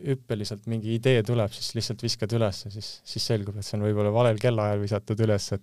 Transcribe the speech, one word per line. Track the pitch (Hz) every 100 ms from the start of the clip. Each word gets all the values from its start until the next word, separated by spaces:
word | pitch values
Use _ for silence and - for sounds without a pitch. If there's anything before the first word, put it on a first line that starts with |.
| -
hüppeliselt | 131 - 107 104 104 -
mingi | 113 107 113
idee | 131 123
tuleb, | 107 117 101
siis | - - 117
lihtsalt | - 107
viskad | 117 - 104
üles | 117 110 95 104
ja |
siis, | 104 - -
siis | - - -
selgub, | 113 101 101
et | 98
see | 107
on |
võib-olla | 104 104 104
valel | 110 123 107
kellaajal | 123 117 104 104
visatud | 101 104 - 107
üles, | 110 101 -
et | 98